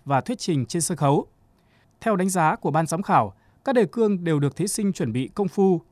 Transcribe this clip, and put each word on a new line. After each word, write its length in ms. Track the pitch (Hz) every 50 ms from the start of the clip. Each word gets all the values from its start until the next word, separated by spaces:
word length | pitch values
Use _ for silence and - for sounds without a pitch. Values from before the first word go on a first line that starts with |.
| -
và 160 | 139 139 131
thuyết 180 | - - 254 -
trình 260 | - - 165 135 120
trên 160 | - - 170
sân 160 | 156 - 175
khấu. 280 | - 151 139 143 185 - - _ _ _ _ _ _ _ _ _ _ _ _ _ -
Theo 140 | - 226 208
đánh 140 | 180 190 196
giá 260 | 185 180 160 156 196
của 160 | - - 165
ban 160 | 143 160 160
giám 140 | 147 160 175
khảo, 320 | 202 - 185 135 110 98 - _ _ _ _ _ -
các 100 | 262 254
đề 100 | 247 208 147
cương 320 | - 233 220 208 202 175 175
đều 160 | 165 156 143
được 160 | 143 139 -
thí 120 | - 180
sinh 260 | 208 - - 208 196 -
chuẩn 200 | - 165 117 107
bị 160 | 127 135 - -
công 140 | - 202
phu, 340 | 180 - 202 196 190 180 165 - _